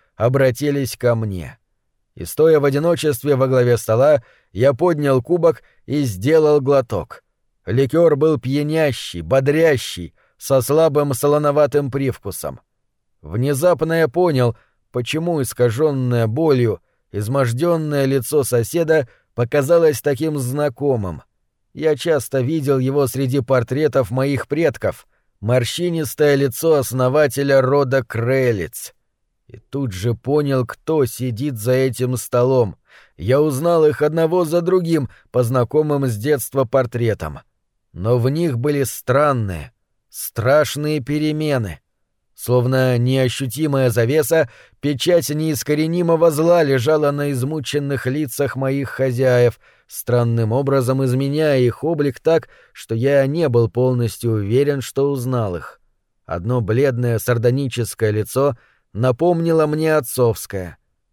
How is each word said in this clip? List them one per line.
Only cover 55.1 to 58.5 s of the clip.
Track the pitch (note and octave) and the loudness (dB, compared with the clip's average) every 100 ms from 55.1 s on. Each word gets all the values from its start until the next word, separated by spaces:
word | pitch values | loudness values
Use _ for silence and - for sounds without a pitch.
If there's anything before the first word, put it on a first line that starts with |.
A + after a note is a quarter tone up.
узнал | C#3 B2 B2+ G#2 E2+ | -2 -2 -2 -2 -6
их. | - - _ _ _ _ - | -10 -20 _ _ _ _ -10
Одно | E2+ G2 B2+ | -6 -2 -2
бледное | G#2+ A2+ C#3 A#2+ B2 A2+ | 0 0 0 0 -2 -2
сардоническое | - A#2 A#2+ C3 C#3 A#2+ A2 - A2 | -2 0 0 0 -2 -4 -6 -2 -2
лицо | G#2 G2+ B2+ C#3 | -2 -2 0 0